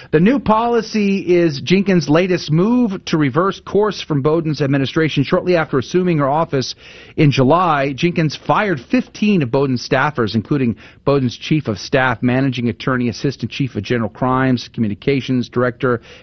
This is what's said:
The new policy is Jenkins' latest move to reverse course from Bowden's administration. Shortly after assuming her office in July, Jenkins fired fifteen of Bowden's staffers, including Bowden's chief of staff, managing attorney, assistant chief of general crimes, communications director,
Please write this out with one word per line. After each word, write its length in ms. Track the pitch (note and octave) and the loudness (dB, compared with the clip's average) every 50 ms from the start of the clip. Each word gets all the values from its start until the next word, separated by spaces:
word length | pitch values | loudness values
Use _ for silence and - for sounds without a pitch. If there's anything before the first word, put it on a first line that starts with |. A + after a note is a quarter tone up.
| - - | -6 0
The 80 | - D#3 | 2 4
new 180 | F3 G#3+ C#4+ B3+ | 4 4 2 2
policy 1000 | - - G#3+ A3 A#3 A#3+ A#3+ A#3 A3 A3 - A3 G3+ G3 G3 G3 - E3+ F3+ | 2 0 0 2 2 0 0 -2 -2 -2 -2 0 0 0 0 0 2 2 2
is 240 | F3 E3+ E3 C#3+ C#3 | 4 4 2 0 -2
Jenkins' 480 | - - F3+ G3 G3 G3 F#3+ F3 C#3 D3 | -2 0 2 2 4 4 2 2 2 2
latest 420 | D3 E3 F#3 F#3 F#3 E3 - - | 2 2 2 2 -2 -2 -2 0
move 540 | D3 E3 F#3 A3 A#3+ B3 B3 G#3+ F#3+ F3 - | 0 2 2 2 2 2 0 0 -2 -6 -6
to 120 | - - D#3 | -2 0 0
reverse 420 | D3+ C3+ A#2 D#3 F#3 G3 - - | 0 2 2 0 0 0 -2 -6
course 420 | - - - G3 G#3 G#3+ - - | -8 -4 -2 0 0 -2 -4 -6
from 200 | - - D#3 C#3+ | -6 -4 -2 0
Bowden's 380 | C3 D3+ D#3 E3+ D#3 D#3+ D3 C#3 | 0 0 0 0 -2 -2 -4 -2
administration. 640 | D3 C3 C#3+ C#3 C3+ - - E3 D#3+ D3 - D3 C3+ | -2 0 0 0 -2 -2 0 0 0 0 0 -2 0
Shortly 320 | - F3+ F3+ - F3+ F3+ | 0 0 -2 0 0 0
after 220 | E3 D#3 - - C3+ | 0 0 0 -2 -4
assuming 400 | A#2 - - F3+ F#3 F3+ E3+ D3+ | -2 0 -2 0 0 0 0 0
her 100 | C#3+ C3 | 0 0
office 460 | C#3+ D#3 E3 - - C3+ B2 - - - - - - - - - - | 0 -2 -2 -2 -2 -4 -4 -4 -8 -14 -18 -20 -20 -20 -20 -8 -2
in 140 | - D#3 C#3+ | 2 2 4
July, 640 | B2+ C#3+ B2+ B2+ D#3+ F3 F#3 E3+ D3+ C#3 C3+ C#3+ | 4 4 4 4 4 4 4 2 0 0 -2 -2
Jenkins 440 | C#3 B2 E3 F3 E3 - D#3+ D3 - | -2 -2 -2 -2 0 0 -2 -2 -2
fired 440 | - - - D3 F3 G#3+ G3+ F3 C3 | -4 -2 0 0 0 0 -2 -4 -6
fifteen 640 | - - - B3+ - - - - G#3+ G#3 G#3 F3+ | -4 -2 -2 -2 -2 -2 -6 -2 0 2 2 2
of 80 | C#3+ A#2 | 0 0
Bowden's 360 | B2 C3+ C#3+ C#3 B2+ A#2 - - | 0 0 0 0 -2 -2 -2 -2
staffers, 460 | C#3 C3 C3+ D3+ - - A#2 G2+ G2+ | 0 0 0 0 0 -2 -2 0 0
including 420 | A2+ G2+ - D3+ C#3 C3 A#2+ G#2 - - - - - - | -2 -2 0 0 0 0 0 -2 -4 -8 -20 -16 -6 -2
Bowden's 320 | C#3 C#3 C#3 C3 A#2+ - | 0 2 2 2 -2 -4
chief 300 | - - - D#3+ D#3 - - | -4 -4 -2 0 0 0 -2
of 100 | G#2+ - | -6 -6
staff, 440 | - - - C3+ B2+ B2+ A#2+ - | -4 -2 0 2 2 2 0 0
managing 460 | B2 B2 B2 C3 C3+ C#3 B2 B2+ A#2+ A#2+ | 0 0 0 0 0 -2 -2 -2 -2 -4
attorney, 400 | A2 - - C#3 C3 B2 B2 A#2+ | -4 -4 -4 -2 -2 0 -2 -4
assistant 420 | A2 - - C#3+ - - A#2+ G#2+ | -4 -4 -4 -4 -4 -4 -8 -8
chief 240 | - - C#3+ A#2+ - | -4 -4 -6 -4 -4
of 60 | A2 | -6
general 280 | G2+ - B2 A#2+ A2+ G2+ | -4 -2 -2 -2 -2 -4
crimes, 580 | - - C3 B2+ B2+ C3 C3 C3 B2+ A2+ - - | -4 -4 -2 0 0 2 2 2 0 0 -4 -6
communications 760 | - - A2+ G#2 G2+ - - C#3 C#3 C3+ A#2 - C3 B2 A2+ - | -6 -4 -2 -2 -4 -4 -2 -2 0 0 -2 -2 -2 -2 -4 -4
director, 520 | - B2 B2 B2 A#2+ - - B2+ B2 A2 - - - - | -2 -2 -2 -2 -2 -2 -2 -2 -2 -2 -4 -10 -20 -20